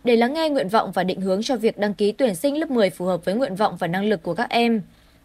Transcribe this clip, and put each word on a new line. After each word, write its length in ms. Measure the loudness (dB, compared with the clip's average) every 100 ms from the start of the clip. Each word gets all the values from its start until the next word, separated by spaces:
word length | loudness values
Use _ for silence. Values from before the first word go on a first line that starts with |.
để 120 | 2 4
lắng 180 | 4
nghe 140 | 0 0
nguyện 200 | 0 0
vọng 240 | 0 0
và 120 | 0
định 160 | -2 -2
hướng 220 | -2 -2
cho 140 | -2 -2
việc 220 | -2 0
đăng 160 | -2
ký 180 | 0 -2
tuyển 220 | 2 0
sinh 260 | 0 -2 -2
lớp 100 | -2
mười 200 | 2 2
phù 140 | 0
hợp 200 | -2 -2
với 100 | -2
nguyện 200 | -2 -2
vọng 220 | 0 -2 0
và 80 | -4
năng 220 | -2 0
lực 140 | -2
của 120 | -2
các 160 | -4 -2
em. 320 | 2 2 0 -4 -14 _ _